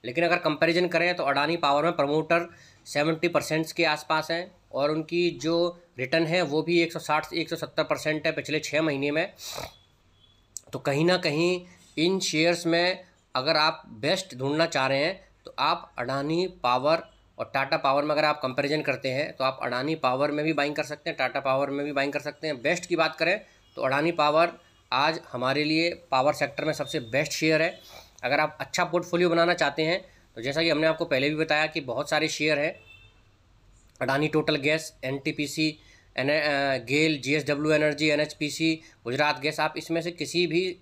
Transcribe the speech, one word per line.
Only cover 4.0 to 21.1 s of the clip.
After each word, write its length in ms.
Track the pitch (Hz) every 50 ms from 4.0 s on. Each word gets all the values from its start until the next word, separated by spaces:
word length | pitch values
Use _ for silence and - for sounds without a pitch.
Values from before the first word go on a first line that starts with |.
| - - 156 156 151 -
हैं 200 | 170 170 180 196 - _ _ _
और 180 | - 131 139 147
उनकी 400 | 156 156 156 156 170 175 175 175 156 127
जो 160 | 135 160 170 170 175 175 175 - - _ _ -
रिटर्न 280 | 131 127 165 165 165
है 160 | 156 170 185 175
वो 180 | 143 143 156
भी 180 | 156 165 175 170
एक 100 | 170 165
सौ 60 | 170 160
साठ 280 | - - 151 156 156
से 140 | - - 165
एक 100 | 156 -
सौ 60 | 170
सत्तर 280 | 156 156 143 - - 151
परसेंट 420 | 151 151 135 - 156 156 156 151
है 60 | 165
पिछले 280 | 151 151 139 - 147 156
छः 220 | 151 - - 151
महीने 280 | 160 160 143 135 143 147
में। 220 | 147 156 175 202 - - - - - - 50 - - _ _ _ _ _ _ _ _ _ _ _ _ _ _ _ _ - _ -
तो 60 | - 127
कहीं 260 | - 147 139 143 160
ना 120 | 175 180
कहीं 500 | 180 180 160 143 156 170 180 180 180 180 - - - - - - 151
इन 200 | 156 175 190 190
शेयर्स 460 | 180 - - 156 160 170 175 170 170
में 380 | 165 165 170 175 180 185 185 - - _ _ _ _ _
अगर 220 | 131 131 151 160
आप 260 | 151 151 160 160 - - - 113 107
बेस्ट 340 | 113 147 190 185 185 - 123
ढूंढना 320 | 123 131 139 147 156 165
चाह 200 | 165 - 139 131
रहे 180 | 131 135 135 147
हैं 160 | 170 190 - - - _ _ _
तो 100 | - - -
आप 340 | 135 151 170 170 - - _ -
अडानी 480 | 123 123 135 139 143 151 160 170 185 185 180 -
पावर 400 | - 123 123 127 131 147 160 165 - - _ _ _ _ _ -
और 120 | 120 - -
टाटा 220 | 135 135 139 160
पावर 280 | 151 - 139 135 143 147
में 60 | 151
अगर 140 | 151 147 151
आप 160 | 151 147 151
कंपैरिजन 400 | - 131 127 147 139 139 151 156
करते 260 | 147 - 131 127 - 135
हैं 240 | 127 135 151 -
तो 120 | - - 131
आप 140 | 131 - -
अडानी 320 | - 127 120 123 131 151 160
पावर 360 | 156 - 127 127 131 143 147
में 140 | 143 151 151
भी 80 | 160
बाइंग 220 | 160 147 143 147 147
कर 60 | 151
सकते 280 | 151 - 151 - _ 170